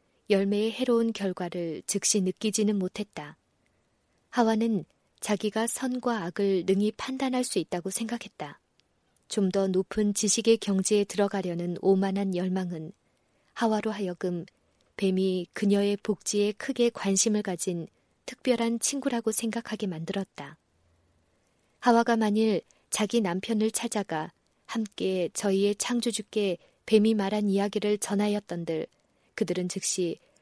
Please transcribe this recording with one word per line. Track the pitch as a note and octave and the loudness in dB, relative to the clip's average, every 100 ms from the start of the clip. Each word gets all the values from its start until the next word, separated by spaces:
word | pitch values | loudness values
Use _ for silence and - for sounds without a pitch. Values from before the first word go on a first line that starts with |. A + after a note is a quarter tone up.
| _ _ - | _ _ 0
열매의 | G3 G3 G#3 A3 | 2 2 0 0
해로운 | A3 B3+ A#3 A3+ | -2 2 2 2
결과를 | A3 G3 F3+ F3 F3+ E3+ D3+ - | 0 -4 -4 -6 -4 -6 -6 -4
즉시 | G3 - G#3 | -2 0 2
느끼지는 | F#3 - G#3+ G#3+ G#3+ G3+ | 0 -2 -2 0 0 0
못했다. | F#3 - G3+ D#3+ D3 - _ _ _ _ _ _ _ _ _ | -4 -6 -10 -10 -14 -16 _ _ _ _ _ _ _ _ _
하와는 | B3+ A3 A3 A3+ G3+ - _ _ _ | 2 2 4 2 0 -4 _ _ _
자기가 | - G#3 G#3+ A3 A3+ | -2 -2 0 -2 -2
선과 | - B3+ B3 B3 A3 | -2 -4 -2 -2 -2
악을 | F3 - G3+ F#3+ F3+ | -4 -2 0 2 2
능히 | F#3+ G#3 | 2 2
판단할 | - - C4 C4+ B3+ | -2 -8 -2 -2 0
수 | B3 F#3 | 0 -2
있다고 | D#3 F3 F#3+ | -2 -4 -2
생각했다. | - A3+ A#3+ - - C#3+ - _ _ _ _ _ _ _ | -4 -4 -6 -8 -12 -12 -12 _ _ _ _ _ _ _
좀 | G#3+ F#3+ | 0 2
더 | G3 F#3+ | 2 2
높은 | F#3 - A3 G#3 | 0 0 0 0
지식의 | G3+ G#3+ - A3+ A3+ | 2 0 2 4 4
경지에 | G3+ F#3+ F#3 G#3 | 4 0 2 2
들어가려는 | G3 G3 G3+ G3 F3+ E3+ F3 E3 | 2 0 0 0 -4 -4 -4 0
오만한 | G3 F#3+ G3 F#3+ F#3+ | 4 4 2 0 -2
열망은 | F3 F#3 F#3 F3+ E3 D#3 - _ _ _ _ _ | 0 0 -2 -4 -8 -10 -16 _ _ _ _ _
하와로 | - A3+ G#3+ G#3+ | -2 0 2 -2
하여금 | G#3 F#3 E3+ F3+ F3 - _ _ _ _ - | -4 -6 -4 -4 -4 -8 _ _ _ _ -2
뱀이 | F#3+ F#3 F#3+ F#3 F3 | 0 2 2 0 -4
그녀의 | - G3+ G3+ G3+ G3+ | -2 2 4 2 0
복지에 | - G3 - G#3 G#3 | -2 -4 -2 0 0
크게 | G#3 - B3+ A#3 | -2 -6 2 0
관심을 | - G3 G3 A3 G#3 | 2 0 2 2 0
가진 | G3+ F3 - F3 D#3+ _ _ _ - | -2 -4 -4 -4 -8 _ _ _ -18
특별한 | - B3+ A#3 A#3 A#3 | -6 0 0 0 0
친구라고 | - C#4 C4+ A#3 A3+ | -2 -2 -2 -2 -2
생각하게 | - A3+ A#3 - G#3+ G3 | -2 -2 -4 -6 -6 -4
만들었다. | D#3+ E3 G3 F#3+ - C#3+ D3+ _ _ _ _ _ _ _ _ _ _ _ _ | -6 -6 -6 -6 -12 -16 -18 _ _ _ _ _ _ _ _ _ _ _ _
하와가 | B3 A#3 A#3 A3+ | 4 4 4 2
만일 | G#3+ G#3 A3 F#3+ - _ _ | 2 2 2 0 -4 _ _
자기 | - G#3+ A#3 | -4 0 0
남편을 | F#3 F3+ - G#3+ A3 | 0 -2 -2 0 0
찾아가 | - A#3 G#3+ - D#3+ E3 _ _ _ - | -2 -4 -4 -4 -6 -6 _ _ _ -8
함께 | A3+ G#3+ - F#3+ F#3 E3+ | -6 -6 -4 -2 0 -2
저희의 | - G3+ F#3+ G3+ G#3 | -2 0 2 2 0
창조주께 | - A#3+ A#3 G#3+ - G#3+ G3 E3+ _ _ | -2 0 0 -4 -4 -2 -2 -2 _ _
뱀이 | - A3 A3 | 4 6 6
말한 | G#3+ G3 G#3 G#3 | 4 2 0 2
이야기를 | G3 G3+ G3+ G#3 G#3 | 2 2 0 0 0
전하였던들 | - G3+ G#3 G#3 - F3 E3 D#3+ - _ _ _ _ - | 0 2 2 0 -4 -6 -4 -4 -6 _ _ _ _ -4
그들은 | F3+ F3+ F3+ | -2 0 -2
즉시 | F#3+ - - F3 - _ _ | -2 -4 -2 -2 -4 _ _